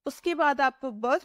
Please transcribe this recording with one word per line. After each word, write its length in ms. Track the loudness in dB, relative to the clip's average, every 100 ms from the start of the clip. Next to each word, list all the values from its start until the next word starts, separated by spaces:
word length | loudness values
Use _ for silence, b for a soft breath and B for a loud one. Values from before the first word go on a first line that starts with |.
| -10
उसके 280 | -6 -2
बाद 260 | 2 2 2
आपको 300 | 0 0 -8
बर्थ 320 | -4 0 0